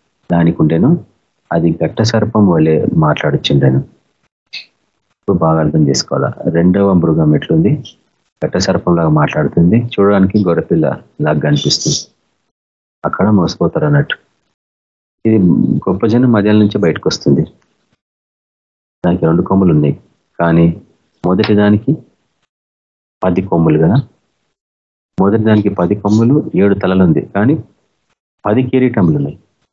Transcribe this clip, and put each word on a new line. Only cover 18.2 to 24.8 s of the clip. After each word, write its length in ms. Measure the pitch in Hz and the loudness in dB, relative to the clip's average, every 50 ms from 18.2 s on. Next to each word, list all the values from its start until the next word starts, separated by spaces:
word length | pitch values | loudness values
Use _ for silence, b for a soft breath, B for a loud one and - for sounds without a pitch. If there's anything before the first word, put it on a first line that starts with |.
| _ _ _ _ _ _ _ _ _ _ _ _ _ _ _ _ - | _ _ _ _ _ _ _ _ _ _ _ _ _ _ _ _ -4
దానికి 200 | 87 85 90 - | -4 -2 0 0
రెండు 160 | 82 82 87 87 | 0 0 0 0
కొమ్ములు 300 | - 95 95 95 87 78 | 0 0 2 2 2 2
ఉన్నాయి, 280 | 76 73 73 73 - - _ _ _ _ _ _ - | 2 2 0 -2 -4 -10 _ _ _ _ _ _ -4
కానీ 420 | - - - 85 85 85 165 - - _ _ _ _ _ _ _ - | -2 0 2 4 2 2 0 -2 -10 _ _ _ _ _ _ _ -4
మొదటి 280 | 90 92 95 107 - - | -2 0 0 0 2 2
దానికి 420 | 208 - - 104 104 - - 160 - - _ _ _ _ _ _ _ _ _ _ _ _ _ _ _ _ _ _ _ _ _ _ _ - | 2 4 4 2 2 0 -2 -4 -4 -6 _ _ _ _ _ _ _ _ _ _ _ _ _ _ _ _ _ _ _ _ _ _ _ -2
పది 180 | 92 87 95 92 | 0 0 0 -2
కొమ్ములు 360 | - - 85 82 - - 76 | -2 0 0 2 2 2 2
కదా, 160 | 80 82 107 139 - - _ _ _ _ _ _ _ _ _ _ _ _ _ _ | 2 2 2 0 0 -4 _ _ _ _ _ _ _ _ _ _ _ _ _ _